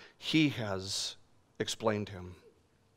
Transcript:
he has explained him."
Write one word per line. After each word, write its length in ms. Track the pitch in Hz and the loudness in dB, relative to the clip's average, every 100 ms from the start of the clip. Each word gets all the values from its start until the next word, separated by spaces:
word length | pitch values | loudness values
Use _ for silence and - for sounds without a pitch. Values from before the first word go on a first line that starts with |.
| - - | -20 -12
he 320 | - 160 147 | 2 6 6
has 680 | 127 104 95 98 - - - - _ _ - | 2 -4 -4 -4 -4 -6 -8 -20 _ _ -6
explained 500 | 110 - 110 104 95 | -4 0 0 0 -2
him." 280 | 95 90 87 - _ _ _ _ | -8 -12 -16 -20 _ _ _ _